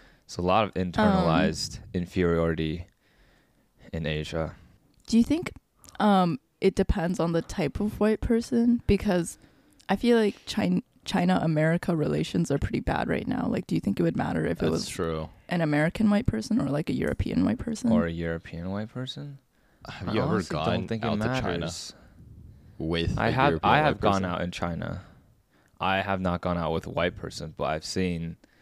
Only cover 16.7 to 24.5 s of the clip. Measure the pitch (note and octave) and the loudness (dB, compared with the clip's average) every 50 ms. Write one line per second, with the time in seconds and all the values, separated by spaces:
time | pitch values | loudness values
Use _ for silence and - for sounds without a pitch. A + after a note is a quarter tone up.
16.7 | C#3 D3 - - - - - - - - - - - - - - G#3+ B3+ - A#3 | 0 -2 -2 -2 -2 -2 -2 0 0 -2 -2 0 0 2 2 2 0 0 -4 -6
17.7 | A3+ - - A#3 - F2 E2+ E2+ E2 E2 E2+ E2 E2 E2 - - - E2 F2 F#2 | -6 -2 0 2 4 4 2 0 -2 -2 -2 -2 -4 -4 -6 -10 -10 -8 -8 -6
18.7 | F#2+ G2+ G#2+ A2+ - B2+ B2+ C3 - C#3+ C#3+ C#3+ C#3 C#3 _ _ _ _ _ _ | -6 -6 -6 -8 -8 -10 -10 -10 -10 -10 -12 -14 -14 -16 _ _ _ _ _ _
19.7 | _ _ - - - - F#2 E2+ F2+ A2 - - G#2+ G#2+ E2+ - D#2+ D2+ D#2 E2+ | _ _ -18 -16 -14 -10 -6 -2 0 0 0 2 2 0 0 0 -2 -2 0 0
20.7 | F2+ F#2 F#2 - A2+ A2 - - - G#2 G#2+ A#2+ B2+ C3 A#2 - - E2+ D#2 E2 | 0 0 -2 -4 -4 -4 -2 -2 -2 0 0 -2 -2 -2 -2 -2 -2 -4 -4 -6
21.7 | E2+ - - - - - - - - - - - - - - - - - - - | -6 -8 -12 -14 -16 -20 -20 -20 -20 -20 -20 -20 -20 -20 -20 -20 -20 -20 -20 -18
22.7 | - - - D#2+ E2+ E2+ E2+ E2 - - A2 A2+ D#3+ - C#3 D3 E2 D#2+ - G2+ | -12 -8 -4 -2 0 0 0 0 0 2 2 2 2 4 2 2 2 2 4 4
23.7 | A#2 C#3+ D#3 D3 B2 - - G#2 G2 F#2+ F#2+ F2+ F2 D#2+ E2+ F2 | 4 4 4 2 2 2 2 2 2 2 0 -2 -2 -4 -4 -6